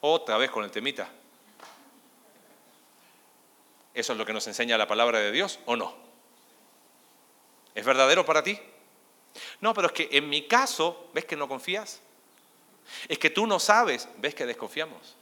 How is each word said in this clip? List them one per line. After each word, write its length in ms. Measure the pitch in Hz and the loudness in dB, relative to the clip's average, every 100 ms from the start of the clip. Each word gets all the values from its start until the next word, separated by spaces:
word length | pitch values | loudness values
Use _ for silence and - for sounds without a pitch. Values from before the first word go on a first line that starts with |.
Otra 360 | 147 160 - 110 | 4 2 2 2
vez 140 | 127 | 2
con 140 | 110 | 0
el 60 | 104 | -6
temita. 400 | 101 123 143 95 - - _ _ _ - - - - _ _ _ - _ - _ _ _ _ _ _ _ _ _ _ _ _ _ | -4 -6 -6 -10 -12 -20 _ _ _ -20 -20 -20 -20 _ _ _ -20 _ -20 _ _ _ _ _ _ _ _ _ _ _ _ _
¿Eso 180 | - 113 | -6 -4
es 60 | 113 | -4
lo 80 | 107 | -4
que 60 | |
nos 140 | 110 113 | -6 -6
enseña 320 | 104 120 113 | -6 0 2
la 80 | 104 | 2
palabra 320 | 107 120 113 | 2 2 2
de 140 | 104 | 0
Dios 260 | 120 196 - - | 0 -4 -6 -4
o 80 | |
no? 200 | 120 90 - - - _ _ _ _ _ _ _ _ _ _ _ _ _ _ _ | -4 -4 -10 -20 -20 _ _ _ _ _ _ _ _ _ _ _ _ _ _ _
¿Es 100 | - | -6
verdadero 400 | 107 131 135 170 | 0 4 6 6
para 180 | 170 156 | 4 0
ti? 180 | 151 208 - - _ _ _ _ _ - - - | 0 -6 -10 -20 _ _ _ _ _ -18 -18 -4
No, 140 | 220 | -2
pero 140 | 208 175 | 2 0
es 40 | |
que 160 | - - | 0 2
en 160 | 143 147 | 4 4
mi 180 | 147 151 | 2 2
caso, 640 | 233 262 - 165 175 - | 2 2 0 -2 -2 -6
¿ves 120 | - | -6
que 120 | - 147 | -6 -6
no 120 | 143 | -6
confías? 520 | 135 - 185 214 - - _ _ _ _ _ _ _ - - - | -6 -6 -6 -6 -16 -20 _ _ _ _ _ _ _ -20 -16 -8
Es 100 | 156 | 0
que 120 | 160 | 0
tú 160 | 196 220 | 2 0
no 120 | 190 | 0
sabes, 500 | - 208 226 123 - - | 6 6 6 0 -6 -8
¿ves 160 | 147 | -8
que 120 | 147 123 | -4 -6
desconfiamos? 680 | 117 110 - 160 127 - - | -6 -8 -8 -8 -10 -20 -20